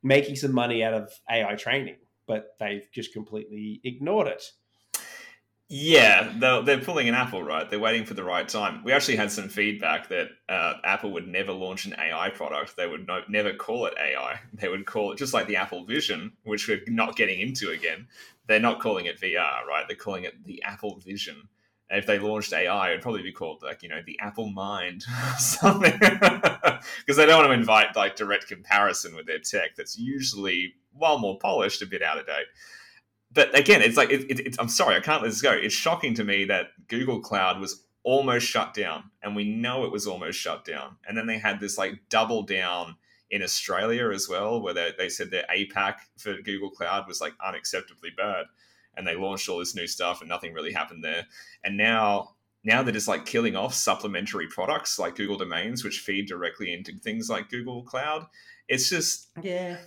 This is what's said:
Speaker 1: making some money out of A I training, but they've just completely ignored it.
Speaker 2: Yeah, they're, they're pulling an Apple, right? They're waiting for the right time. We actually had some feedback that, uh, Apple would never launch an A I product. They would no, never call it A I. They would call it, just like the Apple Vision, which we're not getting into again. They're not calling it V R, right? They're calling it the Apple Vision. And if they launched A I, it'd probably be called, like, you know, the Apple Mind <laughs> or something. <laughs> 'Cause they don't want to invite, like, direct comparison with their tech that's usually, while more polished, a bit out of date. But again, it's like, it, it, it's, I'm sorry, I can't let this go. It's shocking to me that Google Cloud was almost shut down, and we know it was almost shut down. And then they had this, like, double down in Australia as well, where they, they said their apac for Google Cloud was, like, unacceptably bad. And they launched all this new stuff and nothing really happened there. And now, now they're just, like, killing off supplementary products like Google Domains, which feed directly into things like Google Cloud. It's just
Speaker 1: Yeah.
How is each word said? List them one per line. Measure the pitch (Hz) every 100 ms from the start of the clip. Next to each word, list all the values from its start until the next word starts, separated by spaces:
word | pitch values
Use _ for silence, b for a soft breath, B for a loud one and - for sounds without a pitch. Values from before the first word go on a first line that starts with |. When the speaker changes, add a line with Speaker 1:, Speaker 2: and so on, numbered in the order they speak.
Speaker 1:
making | 135 139 143 139
some | 139
money | 127 120 117
out | 113
of | 113 104 - -
A | 117
I | 104
training, | 104 - 131 120 73 _ _ -
but | 110 107 -
they've | 107 104 101
just | - 113
completely | 110 107 107 107 107 107 107
ignored | 131 123 147 208 156
it. | - - _ _ _ B B B B B B _ _ _
Speaker 2:
Yeah, | 135 151 156 113 95 107 107
they're, | 131 127
they're | 123 135
pulling | 131 165 120
an |
Apple, | 120 127 98
right? | 78 78 85
They're | 104
waiting | 110 113
for | 107
the | 98
right | 90 87 85
time. | 110 101 78
We | 113
actually | 135 143 113
had | 104
some | 104 98
feedback | 104 104 104 85 78 -
that, | 90 80 - -
uh, | 92 85 -
Apple | 85 98 107
would | 90 87
never | 90 98
launch | 92 92 92 98
an | -
A | 80
I | 80 92
product. | 98 76 73 71 -
They | 87
would | 78 92
no, | 92 90
never | 104 104
call | 95 - 117 101
it | -
A | 73 67
I. | 65 - -
They | 101 101
would | 95
call | 98 117 101
it, | -
just | 135
like | 117 98
the | 101
Apple | 85 90
Vision, | 87 131 147 92 98 _
which | - 107 -
we're | 101 -
not | 113 113 113
getting | 104 92
into | 110 127 101
again. | 82 82 82 120 B B B _
They're | 107
not | 117 110
calling | 117 98 87
it | -
V | 95 85
R, | 82 64 62
right? | 73 -
They're | 95
calling | - 95
it | 90 -
the | - -
Apple | - 101 107 92
Vision. | 90 101 - 73 - _ _ _ _
And | 101
if | 101
they | 104
launched | 104 107 101
A | 82 87
I, | 101 92
it'd | 82
probably | 120 107
be | 92
called, | 90 85 78
like, | 65 -
you | 85
know, | 78
the | 85 -
Apple | 104 104 107
Mind | 98 98 101 90 87 -
<laughs> | 123
or | 127 127
something. | - - 175 202 180 -
<laughs> |
'Cause | 202 - 196 - 165 - 170 - - - - 143
they |
don't | 151 160
want | 147
to |
invite, | 123 110 107 107 110
like, | 101 -
direct | 104 101 -
comparison | 92 90 104 101 90 90
with | 80 78
their | 80
tech | - 101 80 -
that's | - 110
usually, | 123 139 131 101 98 90 90 - _
while | 135 160 147
more | 104 95
polished, | - 175 95 -
a | 98
bit | 92
out | 82 78
of | 71
date. | 71 71 _ B B B B _ _ _
But | - 143 139
again, | 143 196
it's | 113 120
like, | 127
it, | 131 135
it, | 123
it's, | 127 120
I'm | 117
sorry, | - 185 175
I |
can't | - 156
let | 113
this | 107
go. | 139
It's | 101 110
shocking | - - 170 -
to | 113
me | 101 98 98
that | 95 90 _ _
Google | 117 131 117
Cloud | - 101 92 92
was | 95 - _ _
almost | 120 131 135 120 -
shut | 117 101
down, | - 95 78 - _
and | 104
we | 104
know | 104 110 120 127
it | 117
was | 104 101
almost | 90 82 87
shut | 90 76
down. | - 76 69 - -
And | 110
then | 113
they | 110
had | 107 98
this, | 101 -
like, | 98 101 _
double | 113 110 117
down | 101 95 90 87 85 85 b b b
in | 101
Australia | 90 - - 92 107 117 117
as | 98 95
well, | 92 104 117
where | 98
they, | 87 85 80
they | 92
said | - 90
their | 92 -
apac | 92 98 - 98 104 - _
for | 107 95
Google | 104 98 95
Cloud | - 87 98 95
was, | 85
like, | 78 -
unacceptably | 95 92 - 95 92 - 85 85
bad. | 101 95 95 _ b b b
And | - 92
they | 85
launched | 95 98 -
all | 90
this | 87
new | 92 85
stuff | - 87 87
and | 82
nothing | 87 85
really | 82 78
happened | 90 76 82
there. | 78 82 - B B B
And | 95 98
now, | 110 113 107 101 92 _ _ _
now | 110 117
they're | 131
just, | 107 104
like, | 98
killing | - 117 117 95
off | 113
supplementary | - - 95 107 92 101 104 80
products | - 92 156 - -
like | 90 87
Google | 101 98
Domains, | 92 82 98 123
which | 95 -
feed | - 98 101
directly | 90 87 - 92
into | 87 92 98
things | - 110 113
like | 110 104
Google | 123 120 120
Cloud. | 123 127 147 156 165 B B B _
It's | 131 -
just | 180 156 - - -
Speaker 1:
Yeah. | 180 180 180 175